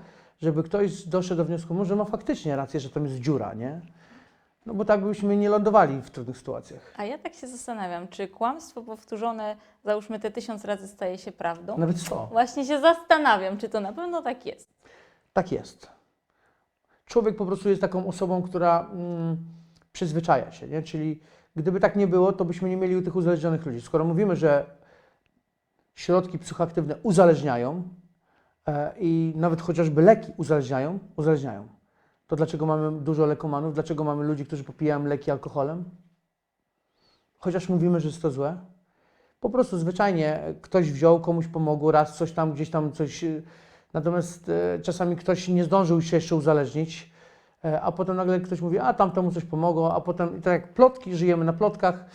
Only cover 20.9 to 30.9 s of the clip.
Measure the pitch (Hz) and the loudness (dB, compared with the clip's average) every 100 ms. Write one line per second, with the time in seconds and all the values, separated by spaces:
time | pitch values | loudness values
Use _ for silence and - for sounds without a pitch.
20.9 | 156 156 156 - _ _ 165 156 190 202 | -6 -6 -6 -12 _ _ -4 -2 2 2
21.9 | 202 196 180 185 190 175 180 185 185 185 | 4 2 4 4 2 -2 -2 -4 -2 0
22.9 | 185 180 185 170 170 170 160 160 117 - | 0 0 0 2 2 0 -2 -4 -8 -2
23.9 | 160 165 165 208 160 156 143 - - _ | 0 2 2 2 4 4 4 0 -10 _
24.9 | _ _ _ _ _ _ _ _ _ _ | _ _ _ _ _ _ _ _ _ _
25.9 | - - 180 180 165 - - 165 170 147 | -8 2 2 2 -6 -10 -4 -2 -2 -4
26.9 | 151 233 170 175 151 143 123 123 175 180 | -2 2 6 8 6 2 -2 -2 -4 -10
27.9 | - _ _ _ _ _ _ - 147 151 | -16 _ _ _ _ _ _ -6 -4 -4
28.9 | - 175 165 165 160 170 165 170 165 165 | -2 0 2 0 0 0 0 -2 0 2
29.9 | 147 175 220 - - 151 151 127 135 143 | 8 8 8 2 -6 0 0 2 -2 -2